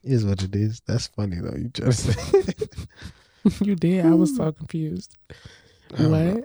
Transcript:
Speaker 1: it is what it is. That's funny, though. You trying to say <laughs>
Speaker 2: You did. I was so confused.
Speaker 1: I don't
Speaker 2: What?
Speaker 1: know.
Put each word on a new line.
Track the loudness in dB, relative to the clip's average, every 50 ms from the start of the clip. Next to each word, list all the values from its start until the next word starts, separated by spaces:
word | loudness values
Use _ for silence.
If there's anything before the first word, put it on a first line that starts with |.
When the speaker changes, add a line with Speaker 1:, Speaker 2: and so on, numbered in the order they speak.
Speaker 1:
it | _ 2
is | 2 2 2
what | 2 0 0
it | -2 -2 0
is. | 0 0 0 -2 -6 _
That's | -4 -4 -4 -4 -6
funny, | _ -6 -4 -4 -4
though. | -6 -6 -8 -6
You | -6 -8 -8
trying | -8 -2 0 0
to | 0
say | 0 0 -2 -2 -2 0 2 2 2 2 0 -4 -6
<laughs> | -8 -8 -8 -14 -16 -16 _ -20 -20 -20 -20 _ _ _ _ _ _ 0 2 2
Speaker 2:
You | -2 0 0
did. | 0 2 2 2 4 4
I | 6 6
was | 6 4 2 2
so | 0 -2 -2
confused. | -4 _ -12 -8 -6 -6 -6 -4 -6 -8 -10 -14 _ _ _ _ -20 -20 -20 -20 -20 -20 _ _ _ _ _ _
Speaker 1:
I | -2 0
don't | 2 4
Speaker 2:
What? | 4 4 2
Speaker 1:
know. | 2 0 -2 -4